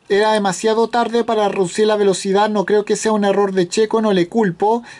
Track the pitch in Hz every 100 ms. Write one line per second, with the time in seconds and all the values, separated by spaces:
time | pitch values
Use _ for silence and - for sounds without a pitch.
0 | - 202 214 214 196 180 220 220 226 240
1 | 226 233 226 220 208 196 180 - 214 214
2 | 202 185 196 196 214 208 180 208 208 202
3 | 220 214 202 196 202 190 175 - 220 220
4 | 220 190 175 226 208 165 202 233 233 -